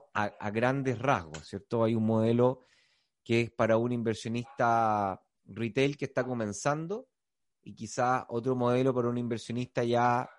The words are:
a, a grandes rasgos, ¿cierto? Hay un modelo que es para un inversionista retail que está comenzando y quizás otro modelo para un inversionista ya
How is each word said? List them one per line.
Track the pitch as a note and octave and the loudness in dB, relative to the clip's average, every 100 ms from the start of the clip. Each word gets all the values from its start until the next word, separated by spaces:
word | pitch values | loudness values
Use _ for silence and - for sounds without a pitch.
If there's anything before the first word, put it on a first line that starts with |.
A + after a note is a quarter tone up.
| - | -4
a, | - | -4
a | G#2 - G#2 | -4 -4 -4
grandes | G#2+ A#2+ C3+ C3 A2 | 0 2 2 -2 -2
rasgos, | C3 A#2 E2 D#2 - | 0 0 -2 -14 -12
¿cierto? | G2 - A#2 | -14 -4 0
Hay | A2+ A2+ | 2 2
un | A2 | 2
modelo | A2 A2+ A#2+ B2 C3 _ _ _ _ _ _ | 2 2 4 2 0 _ _ _ _ _ _
que | - A#2 | 0 0
es | A#2 | 0
para | - A2+ A2+ | 0 2 2
un | A#2+ | 2
inversionista | A#2+ A2+ G#2+ A2+ A#2 A#2 - A#2+ A#2 A2 G#2+ G2 F#2 _ _ - | -2 -2 -4 -4 -6 -8 -2 2 2 2 2 -2 -4 _ _ -18
retail | G2 A#2 G#2+ C#3 C#3+ | -8 -4 0 0 0
que | C#3 | -6
está | - B2+ | -4 -4
comenzando | A#2+ G#2+ G2+ C#3+ D3+ E3 G#3+ - _ _ _ _ _ | -2 -4 -2 -2 -2 -4 -8 -10 _ _ _ _ _
y | - | -20
quizás | G2+ A2 - B2 B2+ - | -14 -10 -2 0 0 -2
otro | A#2 B2 B2+ | -4 0 0
modelo | A#2+ B2 C3 | 2 4 4
para | B2+ A#2+ | 2 0
un | A#2+ | -2
inversionista | A#2+ A#2 - A#2 B2 - | -2 -6 -4 -6 -4 -2
ya | A#2+ A#2+ A#2+ A#2+ C3 | 0 4 4 2 -2